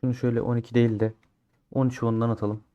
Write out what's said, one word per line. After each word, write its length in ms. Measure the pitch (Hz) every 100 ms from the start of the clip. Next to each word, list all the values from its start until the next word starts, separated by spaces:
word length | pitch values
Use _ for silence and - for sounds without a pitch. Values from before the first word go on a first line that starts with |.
Şunu 120 | 127
şöyle 280 | 123 123 117
on 160 | - 120
iki 180 | - 120
değil 240 | 117 104
de 140 | 110 - _ _ _ _ _
on 160 | 135 131
üç 160 | 127
ondan 260 | 117 113 117
atalım. 340 | 110 104 107 -